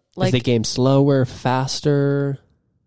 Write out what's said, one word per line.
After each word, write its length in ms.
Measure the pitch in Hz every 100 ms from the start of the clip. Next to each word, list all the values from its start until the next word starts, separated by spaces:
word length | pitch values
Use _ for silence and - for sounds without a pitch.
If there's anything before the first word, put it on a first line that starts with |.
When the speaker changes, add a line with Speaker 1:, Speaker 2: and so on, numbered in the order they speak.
| - -
Speaker 1:
Is 160 | 180
the 60 | 127
Speaker 2:
like, 60 |
Speaker 1:
game 200 | 123 117
slower, 640 | 107 - 127 139 143 139 127
faster? 1120 | - 131 127 135 - 151 143 143 143 139 135 _ _ _ _